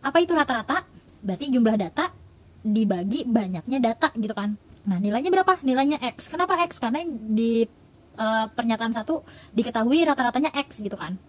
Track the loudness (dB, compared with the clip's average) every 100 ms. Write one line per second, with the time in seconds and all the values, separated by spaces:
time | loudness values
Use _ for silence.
0 | 2 2 2 2 2 -2 -2 -4 -4 -20
1 | -20 -10 -6 -4 0 4 4 2 -2 -2
2 | -4 -6 -20 -20 -20 -8 -2 2 2 0
3 | -2 -4 0 0 0 -6 -2 2 2 2
4 | -2 0 -4 -2 -4 -4 -10 -8 -2 0
5 | 0 0 2 2 4 2 2 2 2 0
6 | -4 -6 -10 -2 0 2 0 -2 -4 -2
7 | -4 -8 -2 0 2 2 0 -2 -20 _
8 | _ -4 0 0 -2 -2 -2 -2 -2 -4
9 | -4 -6 -6 -20 -6 -2 -2 0 2 4
10 | 4 2 0 0 0 -2 -6 -8 -8 -8
11 | -8 -10